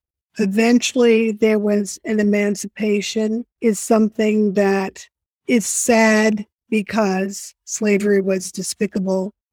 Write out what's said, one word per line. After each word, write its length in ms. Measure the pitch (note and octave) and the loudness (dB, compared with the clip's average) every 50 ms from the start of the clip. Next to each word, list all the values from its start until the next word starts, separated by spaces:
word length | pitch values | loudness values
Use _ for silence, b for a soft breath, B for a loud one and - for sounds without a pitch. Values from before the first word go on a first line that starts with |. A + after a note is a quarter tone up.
| _ _ _ _ _ _ _ - | _ _ _ _ _ _ _ -4
eventually 920 | A3 G3 F#3+ A3 A3+ A#3 B3 A#3+ - - - B3+ A#3+ A#3 A3+ A3 A3+ A3+ G#3 | -2 0 0 2 2 4 4 2 2 0 0 2 4 4 4 4 2 0 0
there 260 | G#3+ A3 A3 G#3+ G#3+ | 0 2 2 2 2
was 400 | G3+ G#3 G#3 G#3 G3+ F#3+ - - - | 0 0 0 0 -2 -4 -8 -10 -6
an 140 | - A3 G#3+ | -4 -2 0
emancipation 1300 | G#3 G#3 G3+ G#3 G#3 G3+ G#3 - - G3+ - - G#3+ G#3+ G#3 G#3 F#3+ - - A3 A3 A3 A3 A#3 A#3+ - _ _ | 2 2 2 0 0 -2 -2 -4 -8 -12 -8 -6 -2 -2 -2 -2 -2 -4 -4 -4 -2 -2 -4 -6 -8 -10 _ _
is 200 | - A#3 G#3 - | -2 0 0 0
something 760 | - - A#3 G#3+ A3 G#3 - - G#3+ G#3+ G#3+ G#3+ G#3+ G#3 F#3 | 0 2 2 2 2 2 0 0 0 2 2 2 2 2 2
that 540 | G3+ G3+ G3 G3 G3 F#3+ F#3+ - - - - _ _ _ _ _ _ _ | 2 2 2 2 0 -2 -6 -8 -14 -20 -20 _ _ _ _ _ _ _
is 220 | - B3+ A#3 - | 0 0 0 0
sad 800 | - - - - - A#3 A3 A3 A3 G#3+ G#3+ G#3+ A3 A3 G#3 G#3 - _ _ _ _ | -2 -4 -2 0 2 2 4 4 4 4 2 2 2 0 -2 -6 -12 _ _ _ _
because 840 | A3 A3 G3 - F#3+ A3 G#3+ F#3+ F#3 F#3 G3 G3 G3+ - - - - _ _ | -2 -2 -2 -2 -2 -2 0 0 -2 -2 -4 -6 -8 -12 -16 -18 -20 _ _
slavery 560 | - - - A3 G#3 G3+ F#3+ G3+ G#3 G3+ G3 | -12 -8 -4 0 0 0 2 2 2 2 2
was 300 | F#3+ G3 F#3+ F#3+ F#3 - | 2 0 -2 -2 -4 -8
despicable, 800 | - - F3+ - - - A3 F#3+ - G#3 F#3 F#3+ F#3+ F#3+ F#3 G#3 - _ _ _ | -10 -10 -10 -10 -6 -4 -4 -4 -2 -4 -2 -2 -2 -2 -2 -6 -8 _ _ _